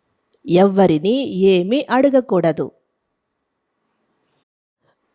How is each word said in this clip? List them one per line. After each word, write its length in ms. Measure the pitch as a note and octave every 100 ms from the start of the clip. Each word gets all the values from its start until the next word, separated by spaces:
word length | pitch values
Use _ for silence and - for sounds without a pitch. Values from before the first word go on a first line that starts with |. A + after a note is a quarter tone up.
| _ _ _ _ -
ఎవ్వరినీ 760 | F3 G3 F#3+ F#3 D#3 F3+ C4
ఏమీ 640 | C4+ F#3 G3 F#3 F3+ C#4 -
అడగకూడదు. 800 | B3 C#4 C4 B3 F#3 E3 D#3 C3+ - _ _ _ _ _ _ _ _ _ _ _ _ _ _ _ _ _ _ _ _ _ _ _